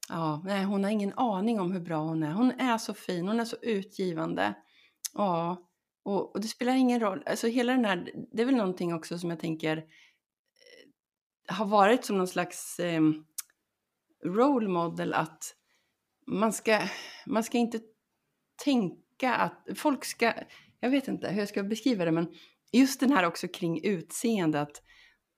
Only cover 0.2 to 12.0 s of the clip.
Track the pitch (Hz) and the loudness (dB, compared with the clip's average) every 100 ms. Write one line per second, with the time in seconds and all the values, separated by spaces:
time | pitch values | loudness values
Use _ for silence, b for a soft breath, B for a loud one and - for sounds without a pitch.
0.2 | 160 151 185 196 196 202 196 214 202 - | -4 -4 -4 -2 0 0 0 0 -2 -2
1.2 | 247 190 214 226 180 190 170 160 156 160 | -2 0 0 0 -2 -4 -4 -4 -2 -2
2.2 | 151 180 247 - 254 226 - 202 - 180 | -2 2 2 2 0 0 -4 -8 -6 -4
3.2 | 180 233 233 - 240 202 190 - 185 160 | -2 -2 -2 -6 -2 -2 -4 -4 -4 -2
4.2 | 165 170 202 202 b b b b - - | -2 0 -2 -2 b b b b -8 -2
5.2 | 202 170 170 175 - _ _ _ - 202 | 0 0 -2 -4 -10 _ _ _ -4 -2
6.2 | - - 220 - 247 262 254 240 214 185 | -2 -4 -6 -2 0 4 4 4 0 -2
7.2 | - 226 233 240 240 254 220 180 - - | -4 -2 0 2 2 2 2 0 -4 -10
8.2 | - 214 240 262 190 180 175 165 - 175 | -6 -2 2 2 0 -2 -2 -4 -6 -8
9.2 | 175 165 165 160 160 156 156 b b b | -6 -6 -6 -4 -2 -4 -6 b b b
10.2 | _ _ _ _ _ - - _ _ _ | _ _ _ _ _ -20 -20 _ _ _
11.2 | _ _ - 185 208 208 196 254 | _ _ -8 -4 2 6 6 6